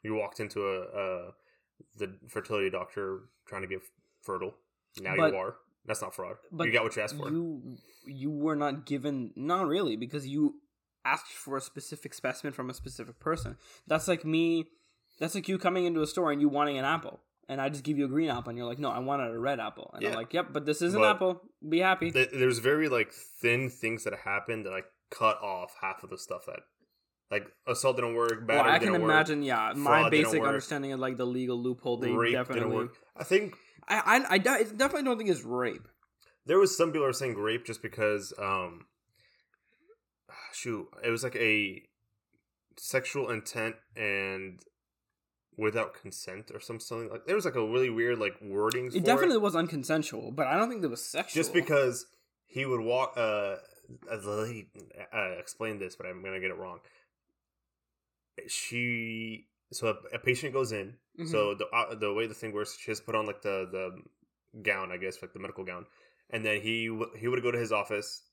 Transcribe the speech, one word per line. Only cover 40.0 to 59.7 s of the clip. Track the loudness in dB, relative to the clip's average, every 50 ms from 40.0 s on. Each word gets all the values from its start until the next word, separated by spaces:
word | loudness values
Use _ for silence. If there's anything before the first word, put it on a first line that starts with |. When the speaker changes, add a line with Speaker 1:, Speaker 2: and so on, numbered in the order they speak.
| _ _ _ _ _ -20 -18 -16 -16 -12 -12
Speaker 1:
shoot, | -8 -6 -4 -6 -6 -6 -12 -14 -4 -2
it | -2
was, | 0 0 -2
like, | -4 0
a | 2 4 6 6 4 4 0 -4 -10 -16 _ _ _ _ _ _ _ _ _ _ _ _ _ _ _ _ _ _
sexual | -14 -10 -2 -2 -2 -2 0 -4 -4 -2 -2
intent | -4 -4 -6 -6 -6 -4 -4 -4 -4 -8 _ _ -8
and | -4 -2 0 0 0 0 -2 -4 -6 -8 -10 -14 -18 -20 -20 _ _ _ _ _ _ _ _ _ _ _ _ _ _ _ _ _
without | -2 -2 0 2 0 -2 -2 -6
consent | -14 -16 -14 -14 -12 -12 -10 -12 -12 -14 -14
or | -14 -14
some, | -10 -10 -10 -10
something | -8 -8 -8 -8 -8 -8
like, | -10 -10 -4
there | -2 -2
was, | 0 0
like, | 0 0
a | 0 0
really | 2 4 2 2 4
weird, | 2 2 2 2 2
like, | 2 0 -2 -2 -6
wording | -10 -4 0 2 2 2 2 0 -2
Speaker 2:
It | -2 -2
Speaker 1:
for | 2
Speaker 2:
definitely | 4 4 6 6 6 6 4
Speaker 1:
it. | 4
Speaker 2:
was | 4 2 2
unconsensual, | 2 0 0 -2 -4 0 0 0 0 0 -2 -6 -8 -8 -8 -2
but | -2 0
I | 2 2
don't | 2 2 0
think | -2 -4 -4
it |
was | -4 -4 -6 -8
sexual. | -6 -4 -6 -6 -2 0 0
Speaker 1:
Just | 0 2 2
because | 2 2 6 4 6 6 4 2 -2 -10 _ _ _ _ _ _ _ _
he | _ -6 -4 -2
would | 0 0 0
walk, | 2 2 2 2 2 0 0
uh, | 0 2 2 2 2 0 -2 -4 -6 -10 -20 -20 -20 _ -20 -20 -18 -10 -8
uh, | -8
the | -6 -4 -4
lady, | -2 -2 -2 -4 -6 -10 -12 -16 _ -20 -20 -18 -16 -16 -16 -6 -4
uh, | -4 -2 -2 -4
explained | -8 -10 -14 -8 _ -4 -4 -4 -4
this, | -6 -8 -8
but | -10 -10
I'm | -10 -10 -8 -8
gonna | -8 -6 -4
get | -4 -4
it | -4
wrong. | -4 -10 -10 -12 -14 _ -20 _ _ _ _ _ _ _ _ _ _ _ _ _ _ _ _ _ _ _ _ _ _ _ _ _ _ _ _ _ -16 -10
She, | -8 -8 -6 -6 -4 -4 -2 -2 0 -2 -2 -4 -6 -6 -6 -8 -8 -10 -12 -16 _ _ _ _ _